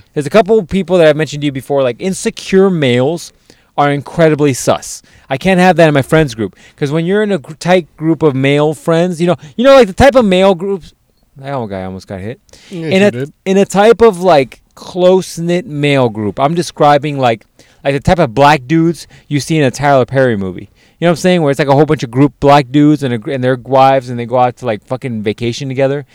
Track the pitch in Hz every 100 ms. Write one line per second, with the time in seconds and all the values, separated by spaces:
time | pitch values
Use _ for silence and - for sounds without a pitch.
0 | - - 135 202 180 220 165 190 165 180
1 | 156 147 156 147 147 131 - 139 131 117
2 | 190 185 226 - - 190 196 175 135 120
3 | 131 170 - _ _ _ _ - 143 143
4 | - - 160 147 147 120 - 87 - -
5 | _ _ - 135 190 180 185 165 160 147
6 | - 160 151 113 98 - _ - 143 160
7 | 170 208 214 185 127 156 170 180 156 -
8 | 156 160 160 131 135 143 151 147 - 165
9 | 180 160 175 170 151 - 262 269 202 -
10 | 262 262 214 180 196 175 196 196 151 _
11 | _ _ _ 139 135 139 110 95 92 95
12 | - 98 101 131 _ - - 175 160 190
13 | 202 120 139 _ - 190 196 185 214 220
14 | 226 175 185 151 120 - _ - - 185
15 | 180 190 175 - 170 175 175 147 147 139
16 | 123 107 104 92 139 170 160 - 147 147
17 | 151 139 127 113 _ _ _ _ 143 139
18 | - 185 147 110 143 156 123 165 165 160
19 | - _ - 147 - 160 135 - 143 139
20 | 120 135 131 107 95 90 104 _ _ -
21 | 170 160 185 180 147 139 139 139 151 151
22 | 123 120 143 - 139 143 123 143 147 147
23 | 139 120 110 139 127 131 120 131 135 135
24 | 123 120 117 127 123 - 123 104 - 131
25 | 135 110 104 104 120 117 139 127 135 143
26 | 131